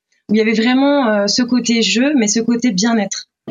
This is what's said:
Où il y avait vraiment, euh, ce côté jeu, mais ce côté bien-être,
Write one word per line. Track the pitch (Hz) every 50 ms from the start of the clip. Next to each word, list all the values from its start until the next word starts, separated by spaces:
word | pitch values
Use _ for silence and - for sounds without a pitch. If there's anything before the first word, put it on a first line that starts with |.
| _ _ _ _ _ -
Où | 208
il | 220
y |
avait | 214 311 220
vraiment, | 220 220 247 254 262 277 285 285 285 262 220
euh, | 214 208 202
ce | 202 202 - 247
côté | 240 254 247 240 226 233 233 220
jeu, | 202 185 220 254 285 311
mais | 269 214 208
ce | - 233
côté | 220 226 240 233 240 254 202
bien-être, | 180 202 240 233 226 202 190 - - - _ _ _ _ -